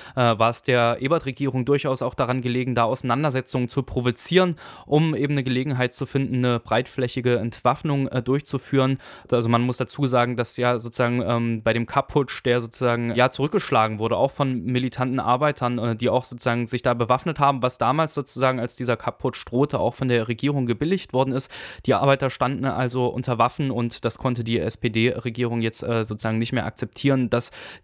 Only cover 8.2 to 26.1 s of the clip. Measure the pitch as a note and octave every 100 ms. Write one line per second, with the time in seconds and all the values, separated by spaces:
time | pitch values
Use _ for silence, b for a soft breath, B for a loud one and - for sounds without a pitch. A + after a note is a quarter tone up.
8.2 | A#2+ C#3 - C3+ - C3+ C3 C3 B B
9.2 | - B2 A#2 A#2 B2 B2 B2+ - C#3 B2
10.2 | A#2+ A#2+ A#2 - B2 B2 A#2 - A#2+ A#2+
11.2 | A2+ A#2 A#2 A2+ A2 A2+ A#2 C#3 - D3
12.2 | C3 - B2+ B2 A#2 - B2 A#2 A#2 A#2
13.2 | B2+ - C#3+ G3+ - B2 A2 G#2+ A2 G2+
14.2 | C3+ - C#3 B2 E2+ B2 B2+ - B2+ C3
15.2 | A2+ B2+ D3+ D3 B2 B2 A#2 A2+ C#3 B2+
16.2 | - A#2+ B2 A#2+ A#2 B2 C3 A#2+ A#2 B2+
17.2 | E3+ D3+ C#3+ C#3 B2+ - A#2 D3 D#3 -
18.2 | C3 B2 C3 B2+ A#2+ - B2 A2+ - -
19.2 | C3+ - - A#2+ D3 C3+ G#2 - B2+ A#2+
20.2 | A2+ A2+ C#3 C#3+ A#2+ A2+ D3+ F#3 - B2+
21.2 | C3+ C3 - B B B - A2 C3+ C#3
22.2 | C3+ - B2+ C#3+ C3+ - B2+ B2+ B2 -
23.2 | C3 A2+ A#2+ - C#3 A2+ A#2 - A#2 -
24.2 | C3 A#2+ A2+ A2+ D#2+ - A#2+ A2 A#2 -
25.2 | B2 A2+ A#2+ A#2 A2+ - - A2+ A2